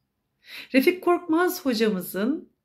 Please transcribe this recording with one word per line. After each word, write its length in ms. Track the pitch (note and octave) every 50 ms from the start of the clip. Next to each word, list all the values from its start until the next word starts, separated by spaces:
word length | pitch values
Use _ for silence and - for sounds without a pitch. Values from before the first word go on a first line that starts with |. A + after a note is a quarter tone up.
| _ _ _ _ _ _ _ _ _ - - - - - -
Refik 300 | C4+ C4 F4+ F4+ F4+ -
Korkmaz 600 | F4 F4 E4+ F4 - D#4+ E4 F4+ F4 F4 - -
hocamızın 840 | C4+ A#3 G#3 A3+ G#3 F#3 F3+ F3 - - F#3 G#3+ C4 D#4 F4+ - _ _ _